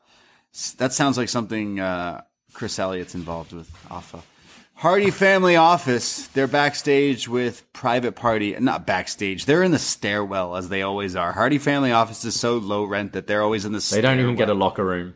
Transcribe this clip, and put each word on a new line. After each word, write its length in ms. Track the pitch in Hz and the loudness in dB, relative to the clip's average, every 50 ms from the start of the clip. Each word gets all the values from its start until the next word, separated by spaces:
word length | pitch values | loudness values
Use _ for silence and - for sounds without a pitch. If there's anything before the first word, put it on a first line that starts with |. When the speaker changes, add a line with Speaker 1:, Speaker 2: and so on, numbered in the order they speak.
| _ _ _ _ _ _ _ _ _ _ _ | _ _ _ _ _ _ _ _ _ _ _
Speaker 1:
s-, 180 | - - - - | -12 -10 -10 -4
that 200 | - 127 131 - | -4 -4 -2 0
sounds 240 | - 147 139 123 | 2 2 2 2
like 120 | 127 120 - | 0 -2 -2
something, 500 | - 120 110 92 113 110 104 104 98 98 | -2 -4 -4 -2 -4 -4 -4 -4 -4 -4
uh, 420 | 95 92 90 87 87 87 76 - - _ _ _ _ _ - | -4 -4 -4 -4 -4 -6 -8 -10 -14 _ _ _ _ _ -14
Chris 240 | - 117 104 - | -10 -10 -8 -4
Elliott's 380 | - 95 95 95 90 87 - - | -4 -4 -4 -4 -4 -8 -8 -10
involved 380 | 90 80 85 85 82 80 - 87 | -10 -8 -8 -8 -8 -10 -12 -16
with, 180 | 82 80 - - - - - | -16 -16 -18 -20 -20 -18 -16
afa. 320 | - 90 80 - - 87 - _ _ _ _ - - - - _ _ | -14 -14 -14 -16 -18 -20 -20 _ _ _ _ -20 -20 -20 -20 _ _
Hardy 360 | - - 170 185 202 202 190 | -2 0 2 4 4 4 2
family 440 | - - 196 190 196 190 185 180 175 | 2 4 4 4 4 6 6 6 6
office. 720 | 165 165 170 175 170 - 131 123 113 - - - - - | 8 8 6 6 4 2 0 0 0 -2 -4 -6 -8 -10
They're 200 | - - 135 135 | -4 -2 0 0
backstage 800 | 127 143 147 143 143 - - - 147 139 139 143 143 131 110 - | 2 2 2 2 2 0 -2 0 2 4 4 4 2 0 -2 -4
with 440 | 117 117 123 123 120 113 - - _ - | -2 -2 0 0 -2 -4 -6 -14 _ -16
Private 400 | - 127 123 120 127 120 113 - | -4 -2 0 0 2 0 -2 -4
Party. 420 | - 123 120 110 107 104 104 - - | 0 0 0 2 2 0 -2 -2 0
Not 260 | 123 131 78 87 85 | 0 0 0 -2 -2
backstage. 600 | - 98 92 90 - - - 104 98 95 90 - | -2 -2 -2 -2 -6 -6 -4 -4 -4 -4 -4 0
They're 180 | 135 151 175 185 | 2 4 4 4
in 80 | 185 | 4
the 80 | 160 147 | 2 2
stairwell, 760 | - - - - - 101 104 104 101 98 98 95 90 87 87 | 0 -2 -4 -4 -2 -2 -2 -2 -2 -2 -2 -4 -2 -2 -4
as 120 | 92 90 87 | -6 -6 -4
they 120 | 98 98 | -4 -4
always 340 | 98 98 98 101 101 95 90 | -2 -2 -2 -4 -4 -4 -4
are. 160 | 92 85 85 | -4 -4 -2
Hardy 260 | 87 98 113 131 147 | 0 0 2 2 2
family 340 | 135 135 147 143 143 135 127 | 2 0 0 0 2 2 4
office 340 | 117 117 113 107 107 - - | 4 4 2 2 -2 -6 -6
is 120 | 113 - | -6 -4
so 200 | - - 120 120 | -2 0 0 0
low 260 | 117 101 98 101 104 104 | 0 -2 -2 -2 -2 -2
rent 300 | 98 101 101 101 98 - | -2 -2 -4 -4 -4 -6
that 140 | 95 95 | -8 -4
they're 140 | - 104 104 107 | -2 0 2 2
always 220 | 107 110 104 98 | 2 0 0 -2
in 60 | 104 | -4
the 160 | 107 98 - - | -4 -4 -4 0
Speaker 2:
They 100 | 98 107 | 0 2
don't 180 | 117 131 131 131 | 4 4 4 4
even 160 | 123 123 120 | 2 2 2
get 80 | 120 110 | 2 2
a 80 | 104 | 2
Speaker 1:
stairwell. 60 | 104 | 4
Speaker 2:
locker 280 | 98 95 92 - - 98 | 2 2 2 2 0 -2
room. 280 | 92 90 87 90 92 92 | 0 -2 -2 -4 -8 -12